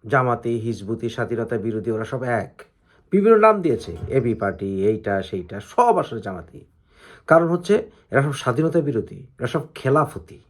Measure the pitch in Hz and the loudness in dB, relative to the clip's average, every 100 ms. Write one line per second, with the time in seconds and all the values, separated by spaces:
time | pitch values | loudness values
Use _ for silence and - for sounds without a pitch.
0 | 110 135 127 117 120 117 113 98 98 117 | 0 2 2 0 -2 -4 -4 -6 -6 -6
1 | 117 120 113 117 113 117 110 110 110 110 | -6 -4 -4 -4 -4 -4 -4 -4 -4 -4
2 | 113 131 127 117 95 - - _ _ _ | -4 -6 -2 -4 -4 -14 -20 _ _ _
3 | _ 196 202 220 220 214 165 113 - 85 | _ 2 6 8 6 6 0 -2 -4 -10
4 | - 135 120 107 101 92 98 95 101 110 | -2 0 0 -2 -2 -4 -6 0 0 0
5 | 107 98 95 95 85 98 - - 240 185 | -2 -4 -4 -8 -8 -12 -4 2 4 4
6 | 151 113 101 92 80 - - _ _ _ | -2 -8 -10 -12 -14 -20 -20 _ _ _
7 | - - - 165 170 175 175 214 - _ | -20 -18 4 4 4 -2 0 0 0 _
8 | _ 123 147 135 127 123 160 165 143 117 | _ 0 0 -2 -2 0 2 2 0 -2
9 | 101 - - - 127 160 135 - 135 147 | -6 -14 -20 -8 -4 -4 -6 -6 2 2
10 | 147 - - - | 2 -6 -16 -20